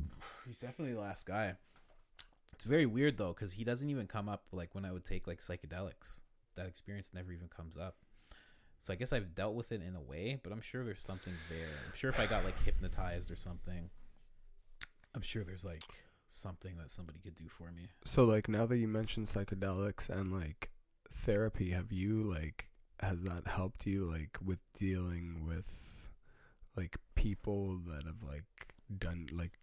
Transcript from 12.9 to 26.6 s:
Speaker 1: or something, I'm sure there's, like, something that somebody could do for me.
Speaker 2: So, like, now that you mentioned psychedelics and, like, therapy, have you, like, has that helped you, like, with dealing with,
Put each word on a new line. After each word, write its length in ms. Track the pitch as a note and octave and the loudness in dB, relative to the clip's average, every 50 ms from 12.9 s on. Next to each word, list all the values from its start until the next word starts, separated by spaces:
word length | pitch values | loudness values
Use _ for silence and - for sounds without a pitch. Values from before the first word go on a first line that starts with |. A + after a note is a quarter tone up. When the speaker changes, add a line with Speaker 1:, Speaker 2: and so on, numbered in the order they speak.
| - - F#2 F2+ F2 F2+ F#2 - | 2 2 2 2 2 0 -2 -4
Speaker 1:
or 60 | F2 | -6
something, 560 | - - F2+ F2 D#2 - F2+ F2+ F2 E3+ - - - - - - - - - - - - - - - - - - - - - - - - _ - | -6 -6 -6 -6 -4 -4 -4 -4 -4 -6 -8 -10 -12 -14 -16 -16 -18 -20 -20 -20 -20 -18 -18 -20 -20 -18 -18 -8 -8 -8 -8 -8 -20 -20 _ -8
I'm 80 | A2+ | -6
sure 220 | F#2 - - A2+ F#2+ | -4 -2 -2 -4 -4
there's, 220 | F2 F#2 F2+ F#2 | -4 -6 -8 -6
like, 180 | F#2+ E2 D#2+ - - - - - - - _ _ _ | -8 -8 -8 -10 -14 -16 -20 -20 -20 -20 _ _ _
something 480 | - - - G2 F2 - - F#2 F2+ | -12 -8 -6 -6 -8 -6 -10 -10 -8
that 120 | E2+ E2 C#2 | -8 -10 -10
somebody 300 | - - F2+ D#2+ D2+ E2+ | -8 -8 -8 -10 -10 -12
could 160 | - - E2 | -12 -14 -12
do 120 | - E2 | -12 -14
for 240 | E2 - - F2 E2+ | -14 -12 -12 -12 -12
me. 180 | E2+ E2+ F2 G2+ - - - | -10 -10 -12 -14 -14 -10 -6
Speaker 2:
So, 180 | - - C3 B2+ | 4 10 10 10
like, 220 | A2+ A2 G#2+ G#2+ - | 10 10 6 4 4
now 160 | G#2+ G#2 A#2 | 4 4 4
that 120 | A2+ B2 A#2+ | 6 6 4
you 80 | A2+ | 4
mentioned 400 | A2 A2 A2 A2 A2 - A2+ G#2+ | 4 2 2 0 0 0 0 0
psychedelics 800 | - - G2+ G2 - G2+ F#2+ G2 G2 F#2 F#2+ G2 G2+ G2 - - - | 2 2 2 2 0 0 0 0 0 2 2 2 0 0 -2 -4 -2
and, 220 | F#2+ F#2+ G2 F#2 | -2 -2 0 0
like, 400 | F#2 F#2+ E2 D2+ - - - - - - - _ _ _ _ - | 0 0 -2 -2 -4 -6 -8 -10 -10 -14 -20 _ _ _ _ -10
therapy, 580 | - - - - G2+ G2+ A2 A2 - - G2+ F2+ | -6 0 2 4 4 4 4 2 2 0 0 2
have 200 | F2+ F#2 F2+ A2 | 2 0 0 0
you, 320 | - F#2 F#2 G#2 A2 A2 A2 | 0 0 2 4 4 2 2
like, 460 | G2+ F2+ D#2 D#2+ D2+ - - - - - - - - - - | 2 0 0 -2 -4 -6 -8 -12 -12 -16 -20 -20 -20 -6 -2
has 200 | - F#2+ F#2 E2+ | 0 0 0 0
that 240 | F2+ F#2 E2+ F2 - | 0 -2 -2 -2 -2
helped 380 | - - G2 F#2 F#2 - - - | 0 0 2 0 0 -2 -2 0
you, 180 | G2+ G2 G2 F#2+ | 2 2 2 2
like, 300 | E2+ E2 D#2+ D2+ D2 - - F2 | 2 0 -2 -2 -4 -6 -4 -2
with 160 | F#2 F#2 E2+ - _ - | -2 -2 -2 -4 _ -4
dealing 720 | - G2+ F#2+ F#2 F#2 F2+ F2 F2 F2 E2+ E2+ E2+ E2 D#2 | 0 2 2 4 2 2 0 0 -2 -2 -4 -4 -4 -2
with, 640 | D#2+ E2 E2 - - - - - - - - - - - - - - - - - - - _ | -2 -2 -2 -2 -4 -8 -8 -12 -14 -14 -14 -14 -14 -14 -16 -20 -20 -20 -20 -20 -20 -20 _